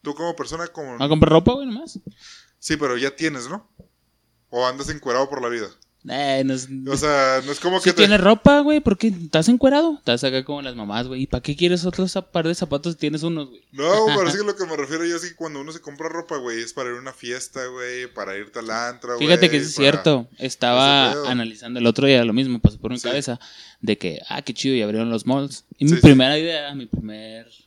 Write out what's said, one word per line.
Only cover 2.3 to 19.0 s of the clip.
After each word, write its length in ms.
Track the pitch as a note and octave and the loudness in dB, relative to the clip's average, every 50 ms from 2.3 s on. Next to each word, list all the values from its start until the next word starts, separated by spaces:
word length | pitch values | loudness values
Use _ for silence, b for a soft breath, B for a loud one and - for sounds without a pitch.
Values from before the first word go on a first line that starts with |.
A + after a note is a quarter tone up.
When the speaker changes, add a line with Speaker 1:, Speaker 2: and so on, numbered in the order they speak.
| B B B B B _ | B B B B B _
Speaker 1:
Sí, 180 | - - D#3+ | -6 -4 -4
pero 200 | D3 D3 C3+ B2 A#2+ | -2 0 -2 -2 0
ya 160 | B2+ C#3 C#3 | -2 -4 -4
tienes, 340 | - D#3+ D#3+ D3 C3 A#2+ B2+ | -4 -6 -4 -4 -6 -10 -10
¿no? 220 | E3 G#3 _ _ _ _ - _ _ _ _ _ _ _ _ _ _ _ _ _ | -12 -14 _ _ _ _ -20 _ _ _ _ _ _ _ _ _ _ _ _ _
¿O 160 | - A#2+ B2+ | -2 0 0
andas 220 | B2+ B2+ C3+ C#3 C#3 | 0 0 -2 -8 -10
encuerado 380 | D#3 D3 - C3+ A#2+ B2+ C#3 C#3 | -10 -8 -4 -2 0 0 0 0
por 100 | C#3+ C3+ | -2 -6
la 80 | B2 A#2+ | -4 -4
vida? 200 | A#2+ A#2 G#2+ F#2+ - _ _ _ _ _ _ - | -4 -4 -6 -8 -12 _ _ _ _ _ _ -8
Speaker 2:
Eh, 320 | A#2+ C3+ C#3+ C3 C3+ C3+ C3+ | -6 -4 -2 0 0 0 0
no 100 | C3+ C3 | 0 -2
es 140 | B2+ B2+ C3 C3+ C3+ C3 C3+ | -4 -6 -10 -12 -12 -6 -4
Speaker 1:
O 80 | C3+ | -4
sea, 440 | B2+ D3 D3+ D3 C#3 C3+ C3 C3 C3 C3 | 0 0 2 4 4 4 4 4 0 0
no 60 | C#3 C#3+ | -4 -8
es 80 | - | -4
como 180 | - F3 F#3 F#3 | -2 0 0 2
Speaker 2:
Si 60 | E3+ | 2
Speaker 1:
que 60 | F3+ F3 | 2 6
te 60 | F3+ | 6
Speaker 2:
tienes 220 | G#3 G3+ G#3 G#3 | 6 6 6 6
ropa, 380 | F3+ G3 A3 A3 _ C#4 C#4+ D4 | 8 6 6 6 _ 4 4 6
güey, 220 | C#4+ C#4+ D4+ D4+ | 4 4 2 2
¿por 180 | D4 A#3+ G3+ - | 2 2 0 2
qué 80 | - | 0
estás 420 | A3+ G3 F3 E3+ D3+ - D#3 E3 G#3 | -2 -2 -2 -8 -2 0 2 4 4
encuerado? 460 | A#3+ A#3+ - C4 C#4 C#4+ D#4+ E4 D4+ C#4+ | 4 6 6 4 4 4 2 0 -2 -4
Estás 260 | _ - A#2 A#2+ - | _ -2 -2 0 0
acá 200 | C3+ C3 C3 C3 | 0 -2 -2 -4
como 160 | C3+ C#3+ C#3+ | -4 -10 -10
las 140 | C#3 C3+ B2 | -8 -10 -10
mamás, 320 | A#2+ G#2+ G2+ G2+ A2+ B2 | -10 -8 -6 -4 -4 -4
güey. 160 | B2+ C3 B2+ C3 | -6 -6 -6 -6
¿Y 40 | - | -4
para 120 | - B2+ - | -4 -6 -4
qué 100 | - D3 | -6 -4
quieres 300 | C#3+ F3 F3 F3+ F3+ E3 | 0 2 2 2 0 -2
otro 200 | F#3 F3 - F#3 | -4 -2 -2 -4
zap-, 260 | F#3 - G3 F#3 _ _ | -2 -2 -6 -8 _ _
par 160 | F3 D#3+ D#3+ | -2 -2 -2
de 80 | F3 | -2
zapatos 380 | - F#3 D3 C#3 C#3+ D3 E3+ E3 | -2 -4 -4 -4 -4 -4 -6 -6
si 40 | _ | _
tienes 240 | - D3+ D3+ D#3 D3+ | -4 -4 -4 -4 -4
unos, 280 | E3+ E3+ D#3+ D3 C3 | -4 -4 -6 -8 -12
güey? 140 | A#2+ - _ _ | -16 -20 _ _
Speaker 1:
No, 360 | _ C3+ C#3+ E3 F#3+ G#3+ A3 | _ -4 0 2 4 4 4
pero 200 | G#3+ G3+ G3+ F#3 E3+ | 4 4 2 2 0
es 60 | - | 0
Speaker 2:
<laughs> 0 | |
Speaker 1:
que 60 | G3+ G#3 | -2 -2
lo 140 | G#3 G3 | -4 -4
que 100 | G3+ F#3+ | -4 -6
me 100 | E3 D#3+ | -6 -4
refiero 300 | D3 C#3+ C3+ D3+ D#3+ E3+ | -6 -6 -4 -4 -4 -4
yo 80 | E3+ E3+ | -4 -4
es 80 | E3 F3 | -4 -8
que 140 | F3 E3 | -10 -12
cuando 240 | _ E3 D#3+ D3+ C#3 | _ -10 -10 -10 -10
uno 100 | C#3 D#3 | -12 -12
se 100 | D#3+ E3 | -14 -16
compra 280 | _ D3+ C#3+ C#3 D#3+ E3 | _ -18 -14 -10 -10 -8
ropa, 300 | D#3+ E3 E3+ - D#3+ C#3+ | -8 -8 -8 -6 -8 -6
güey, 220 | B2+ A#2+ A2+ A2+ | -6 -6 -6 -6
es 120 | A#2 A#2 - | -8 -8 -8
para 180 | C#3 C3 B2 | -8 -8 -8
ir 60 | A#2+ | -8
a 20 | A#2+ | -10
una 140 | C3 C3+ C3 | -12 -14 -16
fiesta, 520 | _ - A#2+ A#2+ B2+ B2+ - _ C3+ B2+ | _ -10 -10 -8 -8 -10 -12 _ -10 -10
güey, 460 | B2+ B2 B2+ B2 B2 B2 B2 B2+ B2 _ | -10 -10 -10 -10 -10 -8 -10 -10 -12 _
para 240 | A#2 G2+ F#2+ F#2+ | -10 -8 -8 -8
irte 220 | G2+ G#2 G#2 _ B2 | -10 -10 -12 _ -12
al 100 | A2+ A2+ A2 | -8 -6 -6
antro, 440 | A2+ A#2 A#2+ B2 B2 | -4 -6 -6 -8 -12